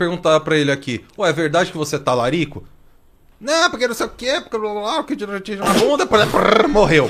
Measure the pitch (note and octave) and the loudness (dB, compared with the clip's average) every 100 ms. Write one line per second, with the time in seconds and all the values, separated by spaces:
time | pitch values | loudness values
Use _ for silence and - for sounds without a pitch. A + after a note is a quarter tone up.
0 | E3+ F3 E3 D#3 D3+ D#3 C#3+ C#3 C3 A2 | -2 -2 2 2 4 2 2 -2 -4 -8
1 | - - F3+ D3 D#3 E3 F3+ D#3+ C#3+ C#3+ | -8 -2 0 0 0 0 0 -4 -6 -4
2 | - B2+ A#2+ E3+ D3 G2 - - - _ | 0 0 0 -2 -4 -8 -16 -20 -20 _
3 | _ _ _ _ A#3 E4 F#4 A3+ B3 A3+ | _ _ _ _ -2 2 2 0 -4 -2
4 | - - B3 C#4+ A3+ A3 G#3+ G#3 G#3+ D#4+ | -6 -6 -4 -4 -4 -6 -6 -6 -4 -4
5 | D4+ C#4+ G3+ G3+ G3+ G3 G3 G3 C#4 D4 | -4 -8 -6 -8 -8 -6 0 2 2 2
6 | F4+ G#3+ G#3 G3 F#3 - - G#3 D#3+ D#3 | 2 2 4 2 2 2 2 4 4 4